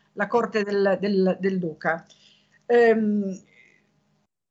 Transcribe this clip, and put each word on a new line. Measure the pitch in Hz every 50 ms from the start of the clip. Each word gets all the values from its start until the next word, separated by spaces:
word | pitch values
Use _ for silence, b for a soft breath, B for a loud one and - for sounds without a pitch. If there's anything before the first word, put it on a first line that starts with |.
| b b b
la | 202 202
corte | 202 - 233 220 220 220 214 202
del, | 202 202 202 196 196 185 185
del, | 190 214 202 190 185 185 180 -
del | 185 196 190 185
duca. | 175 160 156 - - 160 165 175 - b b b b b b b b b b b b
Ehm, | - 240 240 233 226 220 226 214 208 208 208 196 190 185 - - b b b b b b b b b b b _ _ _ _ _ _ _ _ _ _